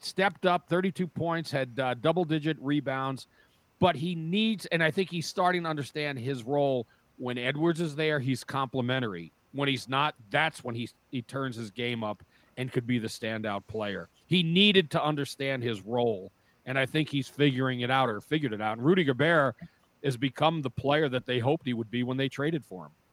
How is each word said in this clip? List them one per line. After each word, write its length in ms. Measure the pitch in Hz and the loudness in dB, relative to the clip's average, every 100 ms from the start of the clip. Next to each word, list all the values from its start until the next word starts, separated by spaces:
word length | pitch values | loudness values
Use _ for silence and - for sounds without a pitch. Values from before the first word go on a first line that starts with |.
stepped 440 | - - 196 170 | -6 0 0 2
up, 240 | 185 175 - | 2 2 2
thirty-two 380 | 175 190 - 180 | 0 0 -2 -4
points, 460 | - 165 165 160 | -4 -2 -2 -2
had, 260 | 147 131 113 | -4 -2 -2
uh, 160 | 127 | -2
double-digit 600 | 120 151 165 160 156 151 156 | 0 2 2 2 0 0 -2
rebounds, 680 | 131 147 135 131 135 135 - _ _ _ _ - | -2 -2 -2 -2 -4 -6 -10 _ _ _ _ 2
but 160 | 180 | 4
he 220 | 139 170 165 | 4 -2 -4
needs, 500 | 160 202 220 202 - | -2 2 2 0 0
and 160 | 170 | 2
I 80 | 160 | 2
think 180 | 170 180 | 2 -2
he's 200 | 175 139 | -4 -4
starting 340 | - 180 180 | 2 2 2
to 60 | 165 | 0
understand 500 | 151 131 151 147 135 | -4 -4 -4 -4 -4
his 240 | 123 131 | -4 -6
role. 460 | 113 143 139 127 110 _ _ - | -2 2 2 0 -4 _ _ -8
When 200 | 127 123 | -6 -2
Edwards 420 | 123 147 170 160 | -2 0 0 0
is 140 | 170 | -2
there, 240 | 143 156 151 | -2 0 0
he's 240 | 127 123 | 0 -2
complimentary. 880 | - 139 135 131 120 131 117 87 82 _ _ | -2 -4 -2 -2 0 0 -2 -6 -12 _ _
When 160 | 135 139 | -4 -2
he's 200 | 127 123 | -2 -2
not, 280 | 135 151 - 101 | 0 0 -2 -2
that's 340 | 143 156 - | 0 0 -2
when 100 | 123 | -8
he, 140 | 117 113 - _ | -8 -8 -12 _
he 100 | 131 | -10
turns 320 | - 139 131 | -6 -6 -6
his 160 | 113 110 | -6 -10
game 320 | - 120 117 | -6 -4 -4
up 220 | 107 101 - _ _ - | -4 -8 -14 _ _ -8
and 160 | 127 | -4
could 140 | 135 117 | -2 0
be 100 | 123 | 0
the 100 | 110 | -2
standout 580 | - 110 110 107 101 - | -6 -6 -4 -4 -6 -6
player. 400 | 110 104 92 85 _ - | -6 -4 -6 -10 _ -2
He 160 | 180 | 0
needed 480 | 165 175 208 190 156 | 4 6 6 6 4
to 100 | 165 | 2
understand 580 | 147 147 135 - 135 135 | 0 0 -4 -4 -4 -2
his 180 | 120 107 | -2 -4
role, 500 | 95 120 120 101 95 - _ _ - | -2 2 2 0 -6 -18 _ _ -6
and 120 | 135 | -2
I 80 | 131 | 0
think 220 | 156 151 | 0 0
he's 200 | 143 127 | -2 -2
figuring 520 | - 147 127 131 123 | 2 4 4 0 0
it 100 | 123 | 0
out 180 | 135 123 | 2 2
or 120 | 104 | -2
figured 320 | - 156 139 | -2 -2 0
it 80 | 104 | -2
out. 160 | 107 110 | -4 2
And 80 | 131 | 4
Rudy 180 | 190 | 4
Gobert 500 | 143 127 151 165 135 - 170 _ _ _ | 4 2 4 4 2 -2 -12 _ _ _
has 120 | 143 120 | -4 -2
become 440 | 135 - 151 160 | -2 2 2 2
the 100 | 131 | -4
player 380 | - 135 147 151 | -2 0 2 2
that 160 | 123 | 0
they 140 | - 123 | -2 0
hoped 280 | 120 165 135 | 0 0 -2
he 60 | |
would 180 | 117 110 | -4 -2
be 120 | 120 | -2
when 140 | 123 131 | -2 -2
they 120 | 135 | -2
traded 360 | - 147 165 | -2 -2 -2
for 220 | 110 92 76 | -6 -14 -16
him. 60 | _ _ | _ _